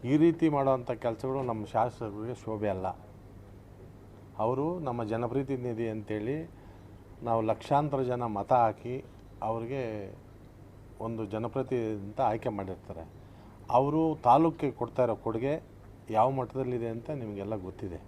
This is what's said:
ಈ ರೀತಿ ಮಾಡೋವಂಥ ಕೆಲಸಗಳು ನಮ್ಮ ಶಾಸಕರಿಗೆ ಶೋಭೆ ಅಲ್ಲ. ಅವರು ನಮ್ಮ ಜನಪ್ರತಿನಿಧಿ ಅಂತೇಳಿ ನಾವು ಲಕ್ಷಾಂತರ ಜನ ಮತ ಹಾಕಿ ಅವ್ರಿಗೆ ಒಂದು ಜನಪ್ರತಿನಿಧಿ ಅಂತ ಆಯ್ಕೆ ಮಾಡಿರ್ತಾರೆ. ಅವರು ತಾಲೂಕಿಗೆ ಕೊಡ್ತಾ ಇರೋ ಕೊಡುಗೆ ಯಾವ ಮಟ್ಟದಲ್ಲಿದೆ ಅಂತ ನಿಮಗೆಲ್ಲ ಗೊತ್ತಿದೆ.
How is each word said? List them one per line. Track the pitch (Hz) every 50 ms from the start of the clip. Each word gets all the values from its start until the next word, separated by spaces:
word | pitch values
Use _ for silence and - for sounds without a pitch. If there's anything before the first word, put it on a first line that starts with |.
| -
ಈ | 120 143
ರೀತಿ | 151 160 170 160 165 165 160
ಮಾಡೋವಂಥ | 147 139 139 135 131 127 123 -
ಕೆಲಸಗಳು | 123 110 - 120 113 107 - 131 131 139
ನಮ್ಮ | 131 123 113 110 104
ಶಾಸಕರಿಗೆ | 92 - 113 113 123 120 - 120 110 101 104 110 117 123
ಶೋಭೆ | - - 113 110 104 107 104
ಅಲ್ಲ. | 95 95 92 92 90 - - - - - - - - - - - - - - - - - - - - - - - - - - - - -
ಅವರು | 107 117 131 131 143 160 180 180
ನಮ್ಮ | 156 131 120 120 113
ಜನಪ್ರತಿನಿಧಿ | 104 110 113 120 117 120 135 139 131 139 123 123 123 117 110 117 113
ಅಂತೇಳಿ | 110 110 104 - 107 107 104 120 143 156 165 165 - - - - - - - - - - - - - -
ನಾವು | - 117 113 113
ಲಕ್ಷಾಂತರ | 110 110 110 - - - 143 143 151 147 143 135
ಜನ | 131 123 123 123
ಮತ | 123 113 104 98 104 -
ಹಾಕಿ | 135 123 117 110 101 - - 117 143 - - - - - - - - -
ಅವ್ರಿಗೆ | - - 113 113 113 117 135 135 127 113 107 104 98 95 - - - - - - - - - - - - - - - - - -
ಒಂದು | 110 113 117 110 110
ಜನಪ್ರತಿನಿಧಿ | 98 107 107 113 117 - 135 131 - 127 123 113 110 110 101 98
ಅಂತ | 101 107 -
ಆಯ್ಕೆ | 131 110 110 113 - 123
ಮಾಡಿರ್ತಾರೆ. | 104 101 95 95 92 - - - 92 82 82 - - - - - - - - - - - - -
ಅವರು | 120 123 135 143 151 160 160 160 151 156 -
ತಾಲೂಕಿಗೆ | 120 123 147 160 165 156 - 151 135
ಕೊಡ್ತಾ | 117 - 120 117 - - 123
ಇರೋ | 117 110
ಕೊಡುಗೆ | 107 - 113 110 113 120 139 151 160 - - - - - - - - - -
ಯಾವ | 110 110 117 131
ಮಟ್ಟದಲ್ಲಿದೆ | 139 135 123 120 - 131 131 123 123 117 117 113
ಅಂತ | 113 120 117 -
ನಿಮಗೆಲ್ಲ | 156 139 117 107 104 98 98 101 110
ಗೊತ್ತಿದೆ. | 104 92 92 92 - 107 95 85 82 -